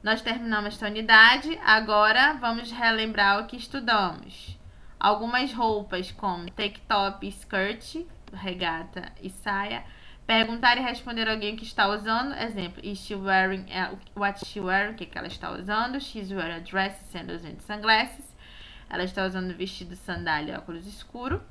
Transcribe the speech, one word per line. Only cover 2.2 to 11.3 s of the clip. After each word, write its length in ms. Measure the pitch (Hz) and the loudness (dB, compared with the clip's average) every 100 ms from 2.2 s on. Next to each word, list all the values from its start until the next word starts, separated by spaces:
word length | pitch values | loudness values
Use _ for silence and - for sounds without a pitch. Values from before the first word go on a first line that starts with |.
| 277 | 4
vamos 380 | 294 240 233 240 | 4 -2 -2 -6
relembrar 720 | 233 233 220 220 214 196 202 | 0 2 2 0 4 4 4
o 40 | 220 | 0
que 120 | 247 | -10
estudamos. 1000 | - 277 233 220 185 160 - - - - - - - - | -8 -6 2 4 2 -2 -14 -16 -14 -14 -16 -18 -18 2
Algumas 540 | - 208 233 247 269 | 2 4 2 0 0
roupas, 580 | 226 226 214 208 185 190 | 0 0 0 -2 -6 -6
como 380 | - 202 175 175 | -6 -4 -4 -8
tank 300 | - 202 202 - | -4 -6 -6 0
top, 400 | 208 196 196 196 | 2 2 -2 -10
skirt, 800 | - - 196 196 233 - 320 339 - - | -10 -4 -2 0 -4 -8 -10 -10 -14 -16
regata 800 | 196 190 180 175 165 170 185 - - | -10 -8 -4 -4 -4 -8 -12 -12 -14
e 80 | 190 | -14
saia. 560 | - 214 196 202 233 - - - - - | -8 -4 -2 -2 -6 -10 -18 -18 -14 2
Perguntar 520 | 226 226 233 240 240 | 4 4 4 4 4
e 40 | |
responder 480 | 254 233 247 233 | 0 -4 -6 -2
alguém 260 | 220 | 0